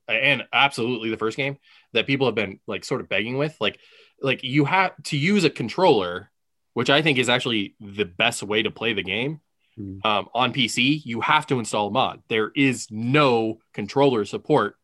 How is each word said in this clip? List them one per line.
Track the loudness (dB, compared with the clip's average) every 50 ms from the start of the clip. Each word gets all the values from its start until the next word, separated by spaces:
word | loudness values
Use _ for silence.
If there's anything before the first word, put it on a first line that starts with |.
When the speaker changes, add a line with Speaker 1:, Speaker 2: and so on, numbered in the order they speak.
| _ -6
Speaker 1:
and | -4 0 0 0 0 0 -2 -2 0
absolutely | 2 2 2 0 -2 -4 -2 -2 -4 -4 -4
the | -4 -2
first | -4 -4 -4 -2
game | -4 -4 -6 -8 _ _ _ _ _ _ -2
that | -2 0
people | 0 0 0 2 0
have | 0
been, | 0 -4 -4 -6 -12 _ -8
like, | -8 -8 -6
sort | -6 -6 -6
of | -4 -4
begging | -4 -4 -2 -2 -2 -4
with, | -4 -4 -4 -4
like, | -4 -4 -4 -6 _ _ _ -20 -20 _ _ -6
like, | -2 -2 -2 -2 -4
you | -2 2 2 2
have | 2 2 2 2 0 -2 -8 -10
to | -4 -2 0
use | 2 2 2 4 4
a | 2
controller, | 0 0 -6 -6 -2 2 4 6 6 4 2 -2 -6 -8 -12 -14 _ _ _ _ _ _ _ _ -4
which | -2 2 4
I | 4 4
think | 4 2 2 2
is | 2 2
actually | 2 0 0 -2 -2 -2 -4 -6 _ -16
the | -18 -10 -4 -4 -4
best | -4 -2 -2 -2 -2 -2 -4 -6
way | -2 0 0
to | 0 -2
play | -4 -4 -4 -4 -2
the | -4 -4
game. | -4 -4 -4 -4 -4 -6 -10 _ _ _ _ _ _ _
Speaker 2:
Hmm. | -14 -12 -12 -10 -4 -2
Speaker 1:
Um, | 0 0 0 -2 -2 -2
on | 0 0 0 0
P | 0 -2 0
C, | 0 0 2 2 2 0 -2
you | -8 -8 -4
have | 0 2 2 2 2 0
to | -2 -2
install | -2 -2 -2 -2 -2 0
a |
mod. | 0 0 0 0 -2 -8 _ -4
There | -2 -2 -2 -2 0
is | 2 2 2 2 0 -6 -10
no | -8 -6 -2 2 4 4 4 4 4 2 2 0 -4 -6 _ _ -10
controller | -10 -8 -2 2 4 4 4 4 2 0
support | -2 -6 -6 0 2 2 4 2 2 -4 _